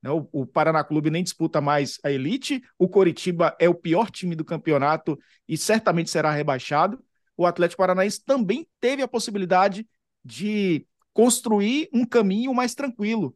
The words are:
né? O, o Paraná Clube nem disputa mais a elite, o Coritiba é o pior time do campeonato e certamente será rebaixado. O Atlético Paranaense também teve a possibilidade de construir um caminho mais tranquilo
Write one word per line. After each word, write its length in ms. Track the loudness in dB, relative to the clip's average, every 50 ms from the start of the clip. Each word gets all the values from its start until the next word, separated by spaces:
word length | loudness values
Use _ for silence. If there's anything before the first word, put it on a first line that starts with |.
né? 80 | -4 -2
O, 180 | -4 -4 -4 -4 -6
o 120 | -6 -6
Paraná 380 | -2 _ 2 2 4 2 2 0
Clube 260 | 0 -2 0 0 0
nem 140 | -2 -2 -4
disputa 380 | -4 -4 _ -4 -2 -2 0
mais 360 | 0 2 2 2 0 -2 -6 -6 _
a 80 | -4
elite, 500 | -2 -2 -2 -2 -4 -4 -4 -4 -6 -6 -6 _ _ _
o 120 | 0 2
Coritiba 680 | 4 4 4 4 2 0 -4 -4 0 2 0 0 2 2
é 120 | 2 2
o 40 | 2
pior 380 | 2 _ 0 2 2 0 0
time 240 | -4 -8 -6 -6 -6
do 80 | -6 -6
campeonato 720 | -6 -8 -6 -2 0 0 2 2 2 0 0 -2 -4 -6 -6 _ _ _ _ _ -8
e 80 | -6
certamente 540 | -6 0 0 0 0 2 0 0 0 -2 0
será 200 | -2 0 0 0
rebaixado. 720 | 0 0 -2 -2 -4 -4 -4 -2 0 0 0 0 -2 -6 _ _ _ _ _ _ _ 0
O 80 | 0
Atlético 360 | 0 2 2 -2 -2 2 0
Paranaense 400 | 0 2 2 2 0 -2 -2 -8 _
também 420 | -2 0 0 2 -2 -2 -4 -4 _ _ _
teve 200 | -2 -2 0 0
a 60 | -4 -4
possibilidade 800 | -4 -6 -6 -4 -4 -6 -2 2 4 4 4 2 0 -4 -10 _ _ _ _ _ _ _ _
de 600 | -20 -12 -8 -6 -4 -2 0 0 0 0 -2 -4 _ _ _ _ _ _
construir 760 | 4 4 4 4 0 0 0 0 2 2 0 0 -2 -4 -2 0
um 120 | -2 -2
caminho 480 | 2 2 2 2 4 0 0 -2 -2 -2
mais 220 | -2 -2 -2 -4
tranquilo 580 | -6 -8 -8 -6 -4 -4 -4 -2 -2 -4 -4 -6